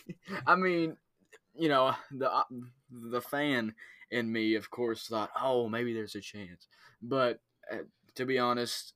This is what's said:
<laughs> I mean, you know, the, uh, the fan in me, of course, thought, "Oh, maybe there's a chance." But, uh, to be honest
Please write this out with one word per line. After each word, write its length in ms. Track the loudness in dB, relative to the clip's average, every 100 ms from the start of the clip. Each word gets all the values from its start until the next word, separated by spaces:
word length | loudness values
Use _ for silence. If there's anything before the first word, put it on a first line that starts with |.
<laughs> 460 | -10 -16 -10 -2 4
I 100 | 6
mean, 400 | 6 2 0 -2 _ _ _ -20 _
you 140 | 0 4
know, 240 | 6 4 2 -6
the, 200 | -2 0
uh, 120 | 2 0 -4 -14 _ _
the 320 | -14 -4 -4
fan 520 | -2 0 2 2 0 -6 -20 -20 -6
in 200 | -2 0
me, 260 | 0 2 2
of 140 | 0
course, 360 | -4 -4 -4 -4
thought, 240 | -4 -2 -2
"Oh, 280 | 2 2 2
maybe 260 | -2 -2
there's 200 | -4 -6 -8
a 40 |
chance." 480 | -12 -14 -14 -16 -20 _ -20 -14
But, 400 | -2 2 2 0 _ _ -10
uh, 60 | -10 -10 _ _ -6
to 100 | 0
be 120 | 2
honest 540 | 2 2 -2 -6 -10